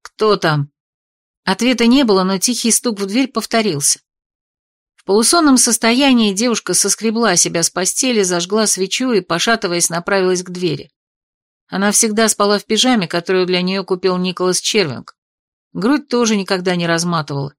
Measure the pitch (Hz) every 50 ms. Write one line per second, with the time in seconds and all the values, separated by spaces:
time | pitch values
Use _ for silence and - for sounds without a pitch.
0 | _ - _ - 220 214 202 185 - 165 151 147 143 143 _ _ _ _ _ _
1 | _ _ _ _ _ _ _ _ _ - 190 - 226 254 254 - 233 233 247 277
2 | 285 220 196 190 180 185 196 185 - 240 240 - - 233 208 - - 247 214 190
3 | 202 190 202 254 277 262 _ 226 214 - - 226 214 214 156 143 143 - - -
4 | _ _ _ _ _ _ _ _ _ _ _ _ _ _ _ _ _ _ _ _
5 | _ - 196 214 233 - 339 349 320 294 262 240 - 233 226 - - 226 240 247
6 | 294 277 254 233 220 208 190 190 233 254 220 - - - 180 - - 202 190 -
7 | 208 226 214 233 233 208 175 170 - 170 165 165 160 - _ 180 185 185 - -
8 | - 262 247 214 190 180 180 175 175 180 202 220 214 196 - 185 190 185 - -
9 | 254 262 240 190 170 - 165 175 - 233 226 220 - 180 175 175 170 - 165 170
10 | 175 - 202 196 185 185 185 180 180 185 180 180 185 170 147 139 - _ _ _
11 | _ _ _ _ _ _ _ _ _ _ _ _ _ _ - 185 196 208 202 -
12 | 233 220 208 214 226 208 - - 202 202 208 196 - - - 208 - 254 254 220
13 | 175 156 - 170 170 - 190 185 185 175 185 180 180 185 190 196 185 - 190 180
14 | 190 190 185 180 180 185 180 - 185 185 180 - - - - 214 185 147 117 -
15 | - - _ _ _ _ _ _ _ _ _ _ _ _ _ 170 185 233 294 285
16 | - _ - 240 240 214 220 202 190 - 196 180 180 185 180 175 170 165 165 165
17 | 170 175 170 165 147 - 143 139 139 143 _